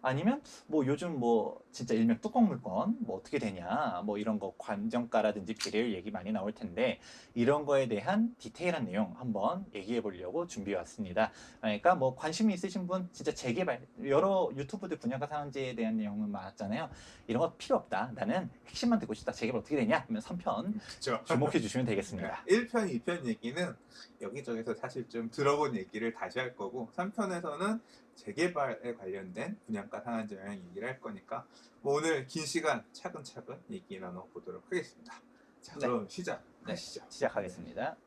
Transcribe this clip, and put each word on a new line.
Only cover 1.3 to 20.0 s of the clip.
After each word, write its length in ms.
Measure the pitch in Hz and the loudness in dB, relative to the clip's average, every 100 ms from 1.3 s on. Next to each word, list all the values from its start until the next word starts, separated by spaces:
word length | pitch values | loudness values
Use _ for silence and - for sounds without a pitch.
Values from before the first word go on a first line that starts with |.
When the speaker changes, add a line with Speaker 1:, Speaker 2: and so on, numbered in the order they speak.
| 117 101 - - | 6 4 -4 -14
Speaker 1:
진짜 220 | - 120 | -10 0
일명 260 | 110 113 117 | 6 6 6
뚜껑 260 | 214 247 220 | 4 6 6
물건 480 | 131 - 92 180 233 | 4 -2 0 2 0
뭐 180 | 233 95 | 0 -4
어떻게 220 | - 147 | -2 0
되냐? 640 | 110 95 85 120 139 90 104 | 0 -4 -2 0 0 0 -2
뭐 120 | 104 | 0
이런 220 | 107 107 | 0 0
거 140 | 98 - | -2 -8
관정가라든지 960 | - 101 110 123 117 113 107 104 92 110 | -6 -2 0 -2 2 4 4 2 -4 -4
비례율 380 | 104 104 120 | 0 2 2
얘기 180 | 92 92 | 0 -4
많이 200 | 101 92 | -6 -2
나올 220 | 110 98 | 0 -2
텐데 460 | - 107 87 123 - - - - | -4 -6 0 0 0 -8 -20 -8
이런 320 | 120 120 147 147 | 2 4 4 6
거에 220 | 139 127 | 4 4
대한 460 | 104 123 202 233 - | 0 2 4 2 0
디테일한 480 | - - 180 165 107 | -14 -2 0 0 0
내용 280 | 95 98 - | 0 0 -2
한번 480 | 127 101 110 180 196 | -4 2 2 0 -6
얘기해 280 | 104 98 117 | -8 -2 0
보려고 440 | 107 90 90 139 175 | 0 -4 -4 -2 -4
준비해 300 | - 95 95 | -6 -2 -2
왔습니다. 540 | 87 - 98 90 110 - - - | -4 -8 -2 2 2 0 -20 -6
그러니까 340 | 110 104 170 180 | -2 4 4 6
뭐 200 | 131 131 | 4 2
관심이 380 | 156 165 220 | -4 2 2
있으신 340 | 180 190 185 175 | 2 -2 -4 -2
분 220 | 185 180 | -2 -4
진짜 220 | - 151 | -4 -4
재개발 480 | - 127 117 180 123 - - 139 | -2 -2 0 0 -2 -6 -8 4
여러 440 | 139 190 190 165 135 | 6 6 4 2 0
유튜브들 420 | 139 208 185 160 | -6 -6 -4 -4
분양가 260 | 117 131 143 | -2 -2 -2
상한제에 480 | 151 143 139 131 117 | -4 -4 -4 -4 0
대한 220 | 113 110 | 0 2
내용은 320 | 104 104 104 | -2 -2 -2
많았잖아요. 580 | 101 90 - 101 120 165 - - - - | -4 -8 -8 -4 -2 -4 -8 -18 -18 -2
이런 140 | 117 | 2
거 120 | 165 - | 2 0
필요 180 | - 269 | 2 2
없다. 360 | - 92 123 120 | 2 -2 -2 -2
나는 340 | - 180 185 - - | 0 0 -2 -10 -12
핵심만 320 | - 240 226 | 0 4 4
듣고 140 | - 110 | 2 -4
싶다. 160 | - | -4
재개발 260 | - 113 107 | -2 0 0
어떻게 160 | - 147 | 0 2
되냐? 300 | 110 156 | 4 4